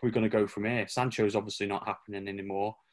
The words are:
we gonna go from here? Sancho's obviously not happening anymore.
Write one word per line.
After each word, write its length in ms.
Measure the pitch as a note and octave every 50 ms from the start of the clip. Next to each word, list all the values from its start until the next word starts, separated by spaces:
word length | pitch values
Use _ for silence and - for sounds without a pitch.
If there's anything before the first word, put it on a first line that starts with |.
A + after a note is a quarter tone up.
| -
we 60 | A#2+
gonna 180 | A2 B2 A2 G#2+
go 160 | A2+ A2 G#2
from 200 | G2 - G#2 G#2
here? 200 | A2+ B2 A#2 G2+ -
Sancho's 480 | - B2+ B2+ B2+ - - A2 G#2 G#2
obviously 300 | G#2+ G2+ G#2+ - - G#2
not 220 | G2+ G2+ - - G#2+
happening 400 | F#2+ - - - G2+ G2 G2 G2
anymore. 480 | G2 G2 G2 G2 G2 G2 G2+ G#2+ G#2+ - _ _